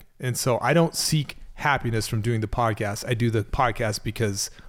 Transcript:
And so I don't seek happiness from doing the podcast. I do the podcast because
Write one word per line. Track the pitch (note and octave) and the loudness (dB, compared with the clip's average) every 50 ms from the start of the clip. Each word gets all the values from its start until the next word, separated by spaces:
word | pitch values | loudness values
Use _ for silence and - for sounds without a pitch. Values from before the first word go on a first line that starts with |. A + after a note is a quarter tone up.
| - - _ - | -16 -18 _ -8
And | - B2+ A#2+ - | -4 -4 -2 0
so | - C3+ A#2+ A2 | 2 2 2 2
I | - A#2+ D3 | 4 4 6
don't | E3+ E3 D#3 - | 6 4 4 2
seek | - - - - D#3 C#3 - - - - - - | -2 -2 2 2 0 0 -2 -6 -14 -16 -16 -8
happiness | - - D3+ C#3 B2+ - B2 A2+ A2 G#2+ - | -2 0 2 2 2 2 0 0 0 0 0
from | - A2 | -2 -2
doing | G#2 A#2+ A#2+ A2 | 0 0 0 0
the | G#2+ G2+ | 0 -2
podcast. | - - A#2+ A2+ A2 - A2+ G2+ G2+ - - - | 0 2 2 2 2 0 -2 -4 -4 -4 -2 -2
I | B2+ | 0
do | A2 A#2+ A#2 | 2 2 2
the | A2 A2 G2+ | 2 2 0
podcast | - - - C3+ A#2+ A2 - A#2+ G#2+ G2+ - - | 0 0 2 2 2 2 0 -2 -2 -2 -4 -6
because | A2+ G#2 - A#2+ G#2 G2 G2 - - - - - | -6 -4 -2 -2 -2 -2 -2 -6 -8 -8 -14 -16